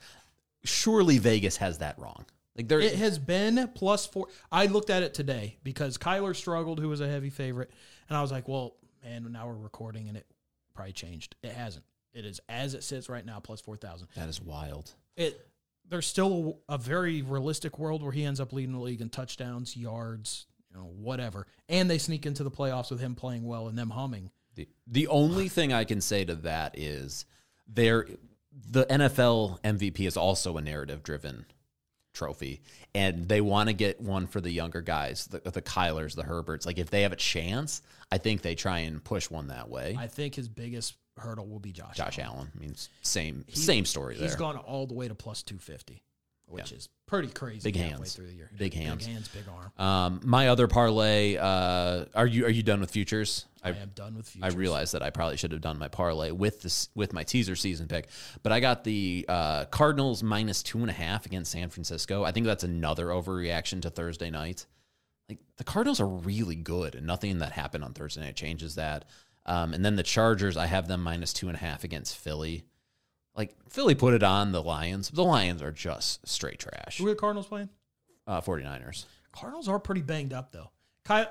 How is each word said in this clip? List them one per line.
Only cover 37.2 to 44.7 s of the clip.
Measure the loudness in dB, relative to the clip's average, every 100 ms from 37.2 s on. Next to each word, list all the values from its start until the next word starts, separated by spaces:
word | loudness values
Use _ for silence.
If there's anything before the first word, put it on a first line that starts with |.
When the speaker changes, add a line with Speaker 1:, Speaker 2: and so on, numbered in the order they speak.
| 0 0 -2 -2 -4 -8 -10 -20 -2
Speaker 1:
I | 0
think | 2 2
they | 0
try | -2 -2 -2
and | -2 -6
push | -4 -4 -4
one | -6 -8
that | -10 -8
way. | -6 -4 -6
Speaker 2:
I | -6
think | -6 -8
his | -6 -10
biggest | -10 -8 -6 -8 -10 _ -14
hurdle | -10 -10 -10
will | -10
be | -12
Josh | -14 -10 -6
Speaker 1:
Josh | -6 -6
Speaker 2:
Allen. | -8 -10
Speaker 1:
Allen. | -12 -10
I |
mean, | -12
s-, | -10 -14 _
same, | -2 0 -2 -6 -6
Speaker 2:
He, | 0
Speaker 1:
same | 4 4 2
story | -2 -4 -4
Speaker 2:
he's | -2
Speaker 1:
there. | -2
Speaker 2:
gone | -4 -6
all | -6